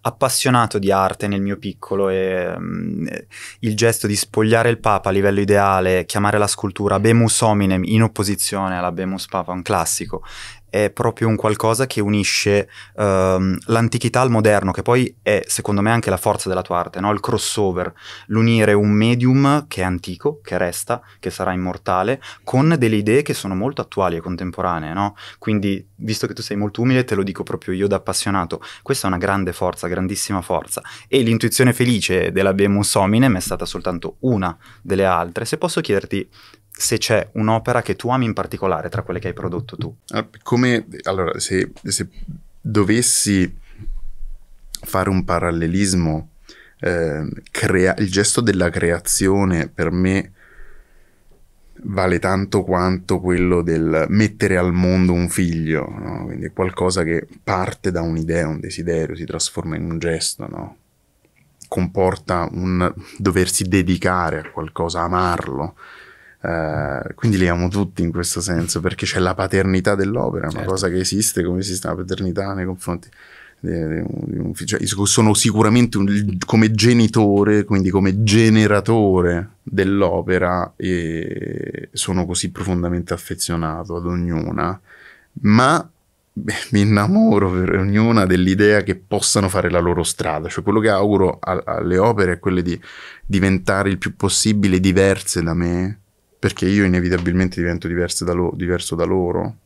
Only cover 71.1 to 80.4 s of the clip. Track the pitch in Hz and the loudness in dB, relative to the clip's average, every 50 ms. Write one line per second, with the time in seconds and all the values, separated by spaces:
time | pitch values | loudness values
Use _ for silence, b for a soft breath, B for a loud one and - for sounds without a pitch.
71.1 | 95 101 110 - - 95 87 87 90 92 98 104 92 90 - 82 85 90 92 92 | -2 -2 -2 0 0 -2 -2 0 -2 -2 -4 -4 -6 -6 -6 -6 -6 -6 -6 -8
72.1 | 95 92 98 92 85 95 98 98 98 95 90 92 90 92 - 90 87 85 - - | -6 -4 -4 -4 -4 -4 -6 -6 -6 -6 -6 -6 -8 -8 -6 -6 -6 -6 -8 -16
73.1 | B B B B B B B B B _ - 85 85 85 80 78 78 82 - - | B B B B B B B B B _ -6 -6 -4 -4 -4 -4 -4 -4 -4 -6
74.1 | - - - - - 95 - 85 - - - - - - - 98 101 95 101 101 | -6 -6 -6 -6 -6 -6 -6 -6 -6 -8 -6 -4 -4 -2 -2 -4 -2 0 0 2
75.1 | - - 113 107 101 - - 117 101 107 110 107 113 123 120 120 - 104 98 98 | 4 4 6 6 4 4 2 2 4 4 4 6 6 4 4 4 2 0 0 2
76.1 | 101 101 104 101 92 90 - - - 110 110 110 110 104 104 120 123 120 113 107 | 0 0 0 -2 -4 -4 -2 2 4 6 6 6 4 4 4 6 6 6 4 4
77.1 | - 113 107 101 98 101 101 104 104 104 98 - 104 95 92 95 90 98 95 95 | 4 4 4 6 6 4 4 4 4 2 2 2 0 2 2 2 2 4 4 4
78.1 | 92 104 113 104 101 113 113 110 107 107 107 104 104 101 98 113 113 113 104 98 | 2 2 2 4 6 6 6 8 6 6 6 6 4 2 4 2 4 4 4 4
79.1 | 92 92 87 87 87 85 92 107 _ _ _ - - 101 95 95 98 98 98 87 | 4 4 4 2 2 0 -4 -6 _ _ _ -4 0 0 2 2 2 2 2 2
80.1 | 87 90 85 92 92 90 | 2 0 0 0 0 2